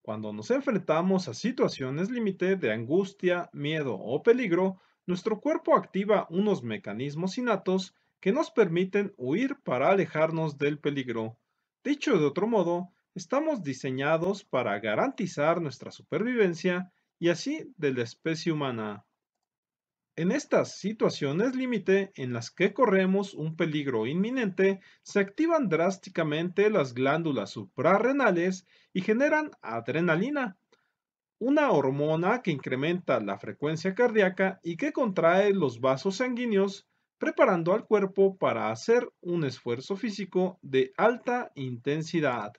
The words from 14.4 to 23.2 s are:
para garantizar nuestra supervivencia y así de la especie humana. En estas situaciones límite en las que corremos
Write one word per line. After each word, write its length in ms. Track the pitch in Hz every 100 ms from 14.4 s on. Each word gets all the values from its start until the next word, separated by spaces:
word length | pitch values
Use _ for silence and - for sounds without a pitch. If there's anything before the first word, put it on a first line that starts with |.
para 360 | - 131 117 101
garantizar 800 | 107 113 254 - 180 - 147 175
nuestra 300 | 160 120 -
supervivencia 1000 | - - 147 226 247 196 160 185 180 185 _ _ _
y 100 | 170
así 420 | 165 277 311 - -
de 160 | 147
la 100 | 127
especie 480 | 117 - 160 160 175
humana. 540 | 156 139 117 107 104 _ _ _ _ _ _ _ _ _ _ _ -
En 140 | 170
estas 460 | 269 - 208 127 -
situaciones 800 | 190 220 208 - 143 151 240 254
límite 560 | 254 233 - 196 196
en 180 | - 131
las 200 | 120 117
que 200 | - 190
corremos 640 | 208 247 190 185 190